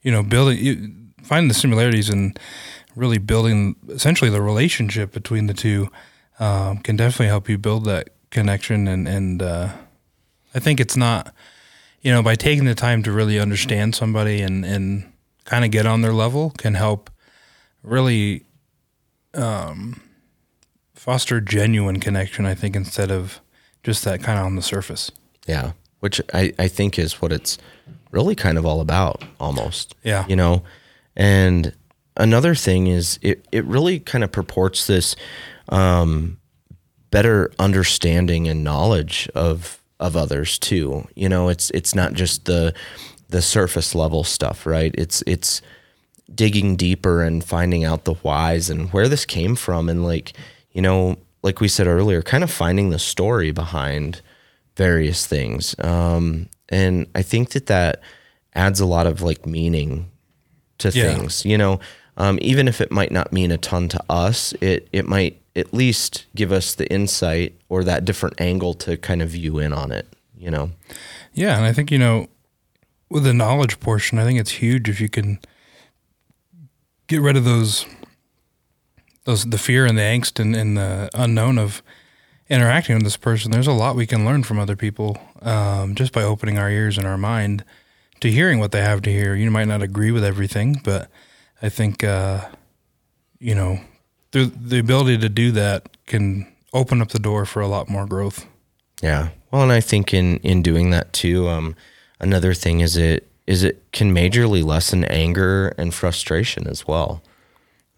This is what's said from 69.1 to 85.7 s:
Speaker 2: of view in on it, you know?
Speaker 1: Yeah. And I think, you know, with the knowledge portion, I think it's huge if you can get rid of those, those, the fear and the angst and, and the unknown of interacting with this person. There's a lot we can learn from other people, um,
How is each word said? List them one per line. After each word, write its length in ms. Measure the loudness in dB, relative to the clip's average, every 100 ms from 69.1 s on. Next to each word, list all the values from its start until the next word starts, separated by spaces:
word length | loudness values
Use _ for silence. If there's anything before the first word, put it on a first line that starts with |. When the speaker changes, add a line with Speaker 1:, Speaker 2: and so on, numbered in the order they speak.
| -2
Speaker 2:
of 80 | -2
view 300 | -4 -4 -2
in 120 | -2
on 200 | -4 -6
it, 160 | -8 -10 _ _ -16
you 140 | -6
know? 220 | -6 -6 -10 _ -20 -20 -20 -14
Speaker 1:
Yeah. 220 | -4 0 2
And 100 | 2
I 80 |
think, 180 | 2 0
you 80 | 2
know, 280 | 4 2 -2 _ _ _ _ _ _ _ _
with 140 | 0
the 100 | 2
knowledge 460 | 4 2 2 0 -2
portion, 380 | -2 -2 0 0
I 60 |
think 160 | 2 2
it's 120 | -2
huge 380 | -2 0 0 0
if 100 | -2
you 100 | -2
can 280 | -2 -2 -4 -10 _ _ _ _ _ _ _ _ _ _ -20 -20 _ _ _ _
get 160 | 0
rid 160 | 4 4
of 80 | 4
those, 400 | 4 2 -2 -6 -16 -20 _ _ _ _ _ _ _ _ _ _ _ -2
those, 200 | -2 0
the 140 | -4
fear 260 | 2 4 6
and 120 | 4
the 40 |
angst 380 | 2 0 -2 0
and, 160 | 0 2
and 200 | 0 0
the 340 | -2 -4 -6
unknown 460 | -2 0 2 2 2
of 240 | 0 -4 _ -20 _ _ _ _ _
interacting 460 | 4 4 4 2 2
with 80 |
this 140 | 2 -2
person. 340 | -2 -2 0
There's 160 | 0 2
a 60 |
lot 220 | 2 2 0
we 120 | 0
can 180 | 0 2
learn 160 | 2
from 140 | 0 -2
other 180 | -2 -2
people, 420 | -4 -4 -4 -6 -10 -10
um, 520 | -2 0 0